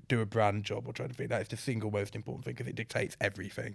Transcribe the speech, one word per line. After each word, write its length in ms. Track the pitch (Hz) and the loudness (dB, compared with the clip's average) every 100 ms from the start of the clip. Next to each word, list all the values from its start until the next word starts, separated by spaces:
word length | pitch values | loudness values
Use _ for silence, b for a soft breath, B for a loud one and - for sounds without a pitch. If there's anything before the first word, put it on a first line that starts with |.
| - | 2
do 140 | 120 | 2
a 60 | 104 | 4
brand 360 | 113 104 104 | 6 6 6
job, 240 | 104 107 120 | 0 -2 -4
or 60 | |
trying 160 | - - | -6 -6
to 80 | 123 | -4
be, 100 | 120 | 0
that 160 | 113 | 0
is 60 | - | 0
the 80 | 117 | -4
single 340 | - 113 107 | 0 0 2
most 240 | 104 101 | 0 0
important 300 | 110 - - | -4 -6 -6
thing, 100 | 123 | -6
'cause 140 | 120 120 | -6 -4
it 80 | 113 | -4
dictates 400 | 113 - - - | -2 0 -2 0
everything. 540 | 104 104 98 - 117 | 0 0 -8 -6 -6